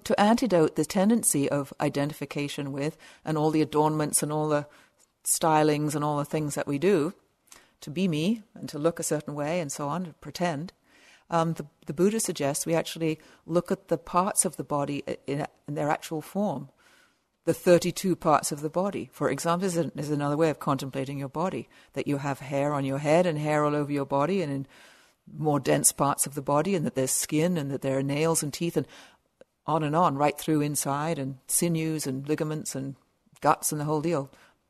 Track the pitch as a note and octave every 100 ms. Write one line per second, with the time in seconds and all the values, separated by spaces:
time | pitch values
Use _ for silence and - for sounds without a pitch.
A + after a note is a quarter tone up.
0 | - - G#3 A#3 A#3+ F3 D#3 - D#3 F#3+
1 | G3 A#3 - C#3+ C#3 C#3+ C3+ - D3 C#3+
2 | D3 C#3+ C#3 D3+ C#3+ - C#3 C#3 D3 -
3 | - - - D#3 D#3 D#3 D3+ D3+ D3+ D#3
4 | D3+ - D3 D3+ D3+ D3 C#3+ - _ _
5 | _ _ - - E3+ D#3 D3+ D3 D3+ D3
6 | D3 D3 D3 D#3 D3+ C#3+ - C#3+ F3 G3
7 | D3+ - _ _ _ - _ _ - C#3+
8 | F#3+ D3+ E3+ A3+ - - - D3+ D#3+ E3
9 | E3 D3+ D3+ D3 D3 F3+ D3 - C#3+ E3
10 | F3+ - D3 - F3 C#3+ F3 - _ _
11 | - - _ E3+ E3 D#3+ D3 _ - D#3
12 | F#3+ A3+ - E3 C#3 D3+ - D#3+ - E3
13 | D#3+ D#3 - - - E3+ - F#3+ - E3
14 | - F3+ F3+ - F3+ - C3+ D3 C#3+ C#3+
15 | - - - C#3+ C#3+ - - D3 D3 D#3+
16 | - D#3+ - F#3+ - C#3 C#3 _ _ _
17 | _ _ _ _ - D#3 F#3+ F3 F3+ -
18 | F#3+ D#3+ E3+ D3 - D3 D#3 F3 G3 F3
19 | - - C#3+ C#3 E3+ F3 F#3+ E3+ C#3+ -
20 | D3 D3 C#3+ D3 E3 C#3+ - C3+ C#3 C3+
21 | C3+ C#3+ C#3 D3+ F#3 B2+ - - _ -
22 | C#3+ C#3+ C#3+ C3+ C#3 C#3 C#3+ C#3+ C3+ C3+
23 | D3 D#3+ F3+ D3+ D3+ D3+ D3 D3 C#3+ C#3+
24 | C#3 C#3 D3 G3 D3+ C#3 C3+ - - -
25 | _ _ - D3+ D3+ D3 C#3 D3+ - -
26 | C#3+ - C#3+ C#3+ C3+ D3 E3 F#3+ D3 -
27 | C3 - - D3+ E3+ F3 C#3 C3+ C#3 C3+
28 | C#3 C#3+ D#3+ D#3+ D3 - E3+ D#3+ C3 -
29 | - _ _ _ - _ - D#3+ D3+ D#3
30 | F3 C#3 D3 - - D#3 D3 C#3+ C#3+ C#3
31 | D#3 D#3 C3+ C3 - - F3 D#3+ D#3+ D#3
32 | D3 C3 C#3 D3+ D#3 D#3 - C3+ C3+ C3+
33 | _ _ _ _ D3 D3+ - D#3 D3 D3+
34 | D#3 D#3 C#3 - - _ _